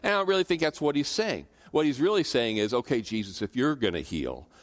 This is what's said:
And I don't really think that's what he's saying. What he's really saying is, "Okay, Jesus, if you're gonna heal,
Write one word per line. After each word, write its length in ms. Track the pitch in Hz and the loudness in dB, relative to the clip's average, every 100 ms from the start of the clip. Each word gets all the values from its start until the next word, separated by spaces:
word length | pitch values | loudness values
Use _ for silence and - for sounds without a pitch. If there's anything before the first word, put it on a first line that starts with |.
And 100 | 226 | 0
I 60 | 202 | 0
don't 100 | 190 | 2
really 160 | 190 | 2
think 160 | 180 165 | 2 0
that's 200 | 160 - | 0 0
what 140 | 147 | 0
he's 140 | 143 147 | 0 -2
saying. 380 | - 220 95 - _ - | -2 -2 -4 -8 _ -2
What 160 | 156 151 | 2 2
he's 140 | 131 | 2
really 220 | 180 208 | 2 2
saying 360 | 147 127 113 107 | 2 2 2 2
is, 160 | 104 | 2
"Okay, 260 | 123 - 120 | 0 0 -2
Jesus, 400 | 104 110 98 90 | 0 -4 -4 -6
if 160 | 104 127 | -4 0
you're 180 | 147 | 0
gonna 280 | 139 104 85 | 2 0 -2
heal, 440 | 62 80 64 64 - - | -4 -4 -4 -8 -14 -20